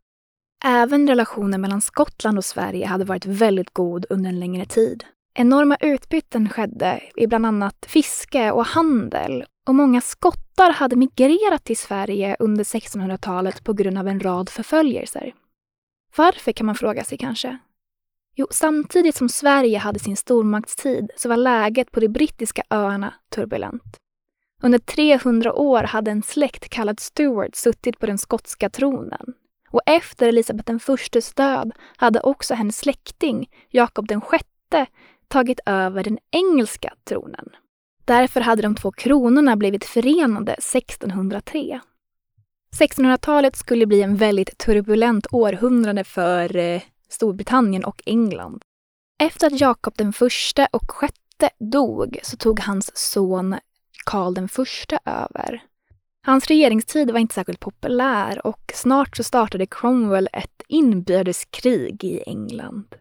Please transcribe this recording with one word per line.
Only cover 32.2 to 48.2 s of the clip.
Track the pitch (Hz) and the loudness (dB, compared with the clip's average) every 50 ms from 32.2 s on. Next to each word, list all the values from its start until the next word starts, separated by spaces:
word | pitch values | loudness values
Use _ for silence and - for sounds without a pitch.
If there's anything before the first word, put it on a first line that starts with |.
också | - 269 277 - - - 262 | 2 0 0 0 -2 -4 -4
hennes | 226 226 208 220 - | -2 -2 -4 -4 -4
släkting, | - 285 262 - - - - - 349 302 226 226 262 - _ _ _ _ | -2 -4 -4 -4 -6 -20 -8 -4 -4 -2 -2 -4 -6 -10 _ _ _ _
Jakob | - 247 240 233 - - 208 - | 2 2 2 2 0 -4 -6 -4
den | 208 208 | -4 -6
sjätte, | - - - 320 - _ _ _ _ - - 311 262 - _ _ _ _ _ _ _ - | -2 -2 -2 -2 -2 _ _ _ _ -2 0 0 0 -2 _ _ _ _ _ _ _ -2
tagit | - 269 254 247 254 - - | 0 2 2 2 0 -4 -4
över | - 196 190 190 185 190 190 185 | -2 -2 0 0 -2 -2 -4 -4
den | 214 214 - - _ | -4 -4 -6 -6 _
engelska | - 330 370 381 339 269 226 - - - - - - _ _ | -2 0 2 4 4 2 2 0 -4 -8 -12 -12 -12 _ _
tronen. | - - - - - - - - - - _ _ _ _ _ _ _ _ _ _ - | -8 -8 -6 -8 -10 -14 -18 -18 -20 -20 _ _ _ _ _ _ _ _ _ _ 2
Därför | 240 240 254 254 - 254 | 4 4 4 2 0 0
hade | 226 233 226 220 | 0 2 2 2
de | 220 214 214 | 0 0 -2
två | - - 190 | -2 -4 -6
kronorna | - - - 254 285 285 247 233 247 294 302 269 226 | -6 -2 0 2 4 4 6 6 6 6 6 4 4
blivit | 208 214 196 202 196 - | 2 2 0 0 -2 -4
förenade | - - 240 226 262 302 349 311 233 214 208 214 214 - - | -4 -2 0 2 2 4 4 2 2 0 -2 -4 -6 -6 -6
sextonhundratre. | - - - 254 - - - - - 208 180 190 190 196 202 208 - - - 311 254 - - 254 - _ _ _ _ _ _ _ _ _ _ _ _ _ _ _ _ _ - - | -6 -4 -2 -2 -4 -4 -8 -10 -8 -6 -4 -4 -4 -4 -4 -6 -8 -8 -8 -6 -6 -6 -10 -12 -14 _ _ _ _ _ _ _ _ _ _ _ _ _ _ _ _ _ 0 2
Sextonhundratalet | 311 285 - - 262 254 254 254 - 320 294 294 277 262 - | 2 2 4 4 2 2 2 2 0 0 2 4 4 2 0
skulle | - - - 240 233 226 | -2 -4 -2 2 2 4
bli | 208 208 202 | 4 4 4
en | 196 196 202 | 4 2 2
väldigt | 196 220 214 202 196 190 - - - | 2 2 2 2 2 0 -2 -6 -4
turbulent | - - 214 208 202 214 214 220 233 240 233 202 - - | 0 2 2 2 2 2 2 2 2 2 2 0 -2 0
århundrade | - 247 226 208 185 180 226 254 254 240 226 208 202 202 190 | 2 2 2 2 2 2 0 2 4 4 2 2 0 -2 -4
för, | - - 196 175 175 180 180 175 175 185 | -6 -4 -2 0 0 2 0 0 -2 -2
eh, | 180 170 170 175 175 - - _ _ _ _ | -2 -2 -2 -2 -4 -6 -10 _ _ _ _
Storbritannien | - - 233 214 185 202 202 - 240 262 240 202 190 185 - | -6 -2 -2 -2 -2 -2 -2 0 2 2 4 2 2 -2 -4
och | 196 - - - | -6 -8 -10 -6
England. | - 220 233 | -2 0 0